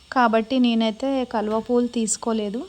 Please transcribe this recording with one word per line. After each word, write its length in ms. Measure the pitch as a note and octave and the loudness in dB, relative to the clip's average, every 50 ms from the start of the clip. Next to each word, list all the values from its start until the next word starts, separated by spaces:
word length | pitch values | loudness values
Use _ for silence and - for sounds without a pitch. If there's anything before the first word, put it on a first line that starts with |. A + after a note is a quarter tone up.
| - _ - | -18 _ 0
కాబట్టి 460 | C4+ B3 A3+ A3 A3+ A3 A3 C4+ C4 | 2 4 4 4 2 0 2 0 2
నేనైతే 680 | B3 A#3+ A#3 A3+ A3+ A3 G#3+ A3 - C4+ C#4 C4+ B3 | 2 2 2 2 0 0 -2 -2 -4 -2 -2 -2 -2
కలువ 360 | B3 - A3+ G#3+ G#3+ G#3+ A3+ | -2 -2 -4 -2 -2 -2 -4
పూలు 260 | A3 - B3 A#3+ B3 | -2 0 0 2 2
తీసుకోలేదు. 800 | A#3+ A#3+ A#3+ A3 G#3 - - - A#3+ A3+ A3 G#3 G#3 G3 A#3+ E4 | 0 -2 -2 -2 -2 -2 -4 -2 -2 -2 -2 -2 -4 -6 -8 -10